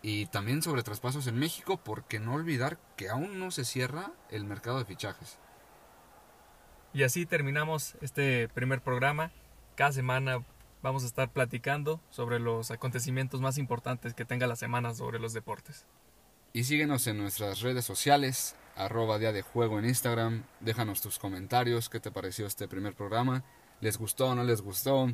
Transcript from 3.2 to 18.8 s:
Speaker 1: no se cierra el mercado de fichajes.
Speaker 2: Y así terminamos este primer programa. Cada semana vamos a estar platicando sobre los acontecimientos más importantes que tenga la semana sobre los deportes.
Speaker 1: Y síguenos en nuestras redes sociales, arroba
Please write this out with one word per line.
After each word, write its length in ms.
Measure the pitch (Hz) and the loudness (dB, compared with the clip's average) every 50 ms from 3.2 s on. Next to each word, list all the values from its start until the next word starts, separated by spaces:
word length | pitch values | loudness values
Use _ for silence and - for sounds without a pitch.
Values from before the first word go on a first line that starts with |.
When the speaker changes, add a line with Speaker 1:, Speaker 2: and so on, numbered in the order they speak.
| 160 202 202 185 | -4 -4 -4 -6
Speaker 1:
no 100 | 185 185 | -6 -4
se 160 | 175 - 127 | -4 -4 -4
cierra 460 | 117 - 127 127 123 135 160 190 247 349 - - - | -2 -2 -2 -2 -2 -2 -6 -8 -8 -12 -16 -16 -10
el 140 | 110 107 101 | -8 -6 -6
mercado 340 | 104 101 98 - 117 123 | -6 -8 -8 -4 -4 -2
de 80 | 135 123 | -2 -4
fichajes. 540 | 92 92 - - 104 92 - - - - - - - - - - - - - - - - - - - - - - - - - - - - - - - - - - - - | -6 -8 -6 -6 -6 -6 -8 -14 -18 -18 -20 -20 -20 -20 -20 -20 -20 -20 -20 -20 -20 -20 -20 -20 -20 -20 -20 -20 -20 -20 -20 -20 -20 -20 -20 -20 -20 -20 -20 -20 -6 2
Speaker 2:
Y 80 | 139 | 4
así 240 | 135 127 - 180 175 | 4 4 4 0 0
terminamos 720 | 165 175 160 139 135 139 151 156 156 160 151 - - - - | 0 0 0 2 2 2 0 0 0 0 -2 -2 -6 -8 -8
este 460 | - 131 - - 139 139 127 123 117 113 | -10 -6 0 2 4 4 4 4 2 0
primer 320 | - 123 123 131 135 127 | -2 -2 0 0 0 0
programa. 500 | - 131 127 123 131 143 147 147 160 175 - - - - - - - - - | 0 0 0 2 2 2 2 0 -2 -4 -6 -14 -20 -20 -20 -20 -20 -20 0
Cada 180 | - 139 143 139 | 4 4 4 4
semana 520 | 135 127 127 127 131 135 131 127 123 123 - - - - - - - - | 2 0 2 2 2 2 0 0 -2 -4 -8 -18 -20 -20 -20 -20 -4 -2
vamos 200 | 131 131 135 127 | 0 0 0 -2
a 40 | |
estar 240 | 120 - - 131 120 | -2 0 0 0 0
platicando 680 | - 135 127 120 123 123 - 139 143 147 147 151 160 160 - - | 2 0 0 0 0 -4 0 0 0 0 0 -2 -2 -2 -6 -14
sobre 260 | - - 123 117 120 | -6 -4 -2 0 0
los 320 | 117 117 117 117 113 113 - | 2 2 2 0 0 -2 -4
acontecimientos 720 | 117 117 - 131 123 131 120 - 127 131 131 127 - 131 | -6 -4 -4 -2 -2 -2 -2 0 0 0 0 -2 -2 0
más 160 | 131 135 131 | 0 0 0
importantes 560 | 147 143 123 120 117 - 123 127 123 - 117 117 | 0 0 0 -2 -2 -2 -4 -4 -4 -4 -8 -6
que 120 | - 117 | -6 -6
tenga 200 | - 123 123 127 | -4 0 0 2
la 100 | 123 117 | 0 0
semana 380 | 117 120 120 120 120 120 120 117 | -2 -4 -2 0 0 0 -2 -4
sobre 240 | 113 123 123 113 | -4 -6 -6 -4
los 160 | 113 113 113 113 | -4 -6 -4 -6
deportes. 520 | 110 - - 107 - - - 147 - - - - - - - - - - - - _ _ _ - | -6 -6 -6 -10 -8 -10 -18 -18 -18 -20 -20 -20 -20 -20 -20 -20 -20 -20 -20 -20 _ _ _ -2
Speaker 1:
Y 120 | 113 120 | 0 2
síguenos 420 | 131 151 147 156 147 143 127 - | 4 4 4 4 4 4 2 2
en 100 | 117 104 | 2 0
nuestras 420 | 104 101 101 - - 107 101 98 95 | 0 -2 -2 -2 -2 -2 -2 -2 0
redes 240 | 110 127 127 127 120 | 0 0 0 0 -2
sociales, 720 | - 98 - - 143 143 147 139 131 131 - - - - - - - - | -2 -2 0 6 6 6 8 6 2 0 -2 -4 -4 -6 -10 -20 -16 -6
arroba 400 | - | -4